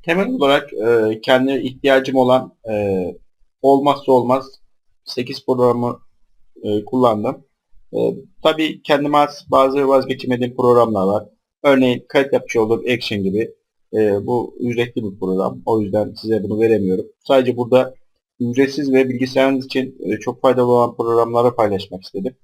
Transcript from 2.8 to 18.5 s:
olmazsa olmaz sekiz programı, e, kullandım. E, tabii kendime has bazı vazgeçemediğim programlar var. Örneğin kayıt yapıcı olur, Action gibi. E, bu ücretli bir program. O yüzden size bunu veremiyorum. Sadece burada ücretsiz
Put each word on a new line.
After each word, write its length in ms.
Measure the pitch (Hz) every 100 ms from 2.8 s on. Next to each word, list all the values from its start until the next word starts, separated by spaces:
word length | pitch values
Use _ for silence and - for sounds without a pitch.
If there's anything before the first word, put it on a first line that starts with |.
| 101 95 87 - _ _ _ _
olmazsa 500 | 135 139 143 139 -
olmaz 340 | 127 120 131 131 - _ _ _ _
sekiz 420 | - - 123 135 -
programı, 540 | 127 123 120 120 117 - _ _ _ - -
e, 220 | 107 104 104
kullandım. 600 | 127 123 107 120 - _ _ _ - _
E, 40 | 117 117 120 - _
tabii 380 | 156 156 156 -
kendime 360 | - 143 147 147
has 340 | 143 - -
bazı 360 | 135 135 139 135
vazgeçemediğim 680 | 135 131 127 127 123 123 127
programlar 500 | 123 120 113 104 95
var. 240 | 104 107 _ _ _
Örneğin 420 | 143 135 127 123 _
kayıt 240 | 143 135
yapıcı 280 | 123 - 117
olur, 240 | 110 113 -
Action 380 | 120 - 104
gibi. 320 | 95 101 117 - _ _ _
E, 320 | 110 107 101 98
bu 320 | 120 76 -
ücretli 440 | 123 117 120 127
bir 160 | 107 101
program. 420 | 95 92 - 127 -
O 160 | 110
yüzden 320 | 101 107 104
size 300 | 98 110 110
bunu 160 | 98 107
veremiyorum. 460 | 113 107 95 92 - _
Sadece 340 | - 135 127 120
burada 380 | 117 127 127 - _ _ _ _
ücretsiz 540 | 120